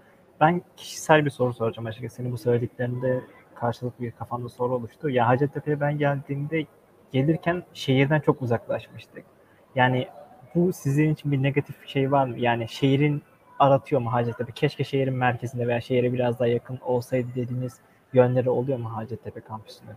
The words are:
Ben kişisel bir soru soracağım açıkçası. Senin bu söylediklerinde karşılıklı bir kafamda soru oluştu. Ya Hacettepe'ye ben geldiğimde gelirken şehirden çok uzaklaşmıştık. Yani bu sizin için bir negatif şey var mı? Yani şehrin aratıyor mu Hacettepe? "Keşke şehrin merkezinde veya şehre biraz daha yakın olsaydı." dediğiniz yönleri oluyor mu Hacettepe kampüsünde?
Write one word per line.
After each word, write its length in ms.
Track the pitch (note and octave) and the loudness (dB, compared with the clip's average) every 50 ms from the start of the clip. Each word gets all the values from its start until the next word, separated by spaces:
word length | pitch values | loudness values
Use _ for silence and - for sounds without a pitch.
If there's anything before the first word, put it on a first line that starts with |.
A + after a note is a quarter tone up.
| - _ _ _ _ _ _ - | -20 _ _ _ _ _ _ 2
Ben 220 | D3+ D#3+ F3 F3 - _ _ - | 2 2 2 2 -4 _ _ -20
kişisel 480 | - - - - - - D#3+ D#3 D3 | -18 -16 -14 -10 2 4 6 6 6
bir 40 | C#3+ | 2
soru 240 | - - B2 B2 A#2+ | 0 0 -2 -2 -2
soracağım 320 | - A2+ A2+ A2+ - A#2 | -2 -2 -4 -2 -4 -8
açıkçası. 300 | A2+ G#2+ - B2 A#2 - | -10 -10 -10 -12 -14 -10
Senin 160 | - B2 B2 | -8 -8 -8
bu 60 | B2 A#2 | -6 -4
söylediklerinde 840 | - B2 A#2+ A#2 A#2+ - - - B2 A#2+ B2 B2 C3 B2+ B2+ B2+ B2 - - - - _ - | 0 2 2 2 0 -2 -6 -6 -6 -4 -4 -4 -2 -2 -2 -2 -4 -10 -20 -20 -20 _ -12
karşılıklı 480 | - A#2+ A#2+ A#2 - B2+ B2 - - B2 | -4 -4 -4 -4 -4 -8 -10 -8 -8 -10
bir 80 | A2+ | -10
kafamda 380 | - - - - A#2+ A#2+ B2 A#2 | -10 -12 -10 -8 -8 -8 -8 -10
soru 260 | - - B2 B2 B2+ | -6 -4 -4 -2 -2
oluştu. 340 | B2 A#2 A2 - - - D3 | -4 -6 -8 -14 -8 -6 -2
Ya 180 | B2+ B2 A#2 A#2+ | 0 2 4 4
Hacettepe'ye 540 | B2+ B2+ D3 C#3 - D3 - D3 D3+ C#3+ | 4 4 2 0 -2 -6 -4 -2 -2 0
ben 160 | C#3+ D3 D3 D3 | 0 -2 0 0
geldiğimde 680 | D3 C#3+ C#3+ C#3 C#3 - C#3+ C#3+ C#3+ D3+ D#3+ D#3+ D3 - _ _ _ _ _ _ _ - | 0 0 0 -2 -4 -6 -6 -6 -4 -4 -4 -4 -6 -6 _ _ _ _ _ _ _ -4
gelirken 520 | - C3 C#3 D#3 D#3+ - - E3+ F3 F3+ E3+ - - | 0 2 2 4 2 2 0 -2 -2 -2 -4 -10 -14
şehirden 460 | - - - C3 C3+ C#3 C3+ D#3 D3+ | -10 -2 0 4 4 4 4 4 2
çok 220 | - D#3+ D3 - | 4 2 0 2
uzaklaşmıştık. 840 | B2+ A2+ A#2 A2 - - A2 A#2 - - - A#2 - _ - F2 - _ _ _ _ _ _ _ _ _ - | 2 -2 -2 -2 -2 -4 -6 -6 -6 -10 -20 -20 -20 _ -20 -20 -20 _ _ _ _ _ _ _ _ _ 2
Yani 320 | B2+ B2+ B2+ B2+ B2+ B2+ - - - - - - - - - - | 2 4 4 4 0 -2 -4 -10 -20 -20 -20 -20 -20 -18 -4 0
bu 180 | E3+ F3 F#3 F3 | 0 2 2 0
sizin 400 | - - C#3 C3+ D3 D#3 D#3 D#3 | -2 -2 0 2 4 4 2 2
için 180 | - - C#3+ | 0 -2 -2
bir 120 | C#3+ C3 C#3 | 0 2 2
negatif 440 | C#3+ C#3 C#3+ C#3 - - - - - | 2 2 0 -2 -2 -10 -16 -14 -6
şey 240 | - C#3 C3+ C3+ | -2 0 0 2
var 140 | C#3+ C#3 C3+ | 4 2 2
mı? 100 | B2 A#2 B2 | 2 -2 -2
Yani 300 | A#2+ A#2+ A#2 A#2+ A#2 A2+ | 0 0 0 0 -2 -6
şehrin 540 | - - C#3 C3+ C#3 C3+ D3 D3+ D3 D3 - _ _ _ _ _ - - | -4 0 2 2 4 4 4 2 0 -2 -6 _ _ _ _ _ 0 2
aratıyor 420 | C#3 C3+ C#3 C3+ - - D3+ C3 | 4 6 6 4 2 0 -2 0
mu 120 | A#2+ A2+ A#2+ | 0 0 0
Hacettepe? 380 | B2 A#2+ A#2 A2 - A#2+ A2+ | 0 0 -2 -2 -6 -8 -8
"Keşke 320 | - - D#3 C#3+ - - C3+ | -4 -2 -2 -2 0 -2 -6
şehrin 300 | - - C3+ C3+ C3 C3 | -2 0 -2 0 0 0
merkezinde 540 | B2 B2+ B2 A#2+ - - A#2 - B2 A#2+ A#2+ | 0 0 0 0 -2 -6 -8 -4 -4 -2 0
veya 140 | A#2+ A#2 | -2 -2
şehre 320 | - - C3 B2 A#2+ B2 B2 | -2 0 0 2 2 2 0
biraz 260 | B2+ B2 A#2+ A#2 - | 0 0 -2 0 0
daha 80 | B2 A#2 | 0 0
yakın 320 | A#2+ A#2 - - B2+ B2 - | 0 -2 -4 -6 -12 -10 -4
olsaydı." 420 | - B2+ B2 A#2+ - C3 B2+ B2 B2 B2 | -2 -2 -2 -2 -2 -2 -2 -2 -2 -4
dediğiniz 440 | B2+ A#2+ A#2+ B2 B2+ B2+ B2 - - _ _ _ _ _ _ - | -6 -6 -4 -6 -6 -6 -8 -10 -14 _ _ _ _ _ _ 4
yönleri 360 | B2+ B2 B2 B2+ B2+ A#2+ B2 | 4 6 6 4 2 2 2
oluyor 300 | A#2+ A#2+ B2 C#3+ C3+ A#2+ | 0 0 0 -2 -4 -4
mu 160 | A#2 A2 A2+ | -4 -8 -8
Hacettepe 460 | A2 A2+ A2+ A2+ - - G#2+ - A2+ | -8 -8 -10 -12 -12 -12 -14 -16 -16
kampüsünde? 500 | - - A2 A2 A2 - - - - A2+ G#2+ | -16 -14 -14 -14 -14 -16 -20 -20 -20 -20 -20